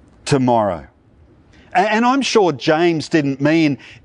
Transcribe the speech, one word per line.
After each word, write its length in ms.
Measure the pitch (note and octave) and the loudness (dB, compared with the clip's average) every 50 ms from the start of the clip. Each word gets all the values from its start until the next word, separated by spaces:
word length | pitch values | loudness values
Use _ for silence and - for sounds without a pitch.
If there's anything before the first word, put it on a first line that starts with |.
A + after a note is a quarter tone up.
| _ _ _ - - | _ _ _ -12 -4
tomorrow." 640 | - D3 C3 B2+ B2 A#2+ A2+ G#2 G2 F2 D2+ C2+ - _ _ _ _ _ _ _ _ _ _ _ _ _ - - _ - | -2 -2 0 2 2 0 0 0 -2 -4 -6 -10 -16 _ _ _ _ _ _ _ _ _ _ _ _ _ -20 -12 _ 0
A-, 180 | F3+ F#3+ G#3+ | 0 0 0
and 120 | G#3+ A3 A#3+ | 0 0 0
I'm 180 | B3 C4 C#4 | 0 0 -2
sure 300 | A#3+ - - A3+ F#3+ E3+ | -2 0 2 2 2 2
James 560 | D3 B2 - D#3 D#3 D#3 F3 F3 E3 D3+ C3 - | 0 -2 -2 0 0 2 2 0 0 -2 -4 -2
didn't 320 | - D#3+ C#3+ C#3+ C#3 C3 | -2 0 0 -2 -2 -2
mean 380 | C#3+ D3 D#3+ E3 D#3+ D3 C3 - - - - - | 0 0 2 2 2 0 -2 -4 -10 -16 -20 -8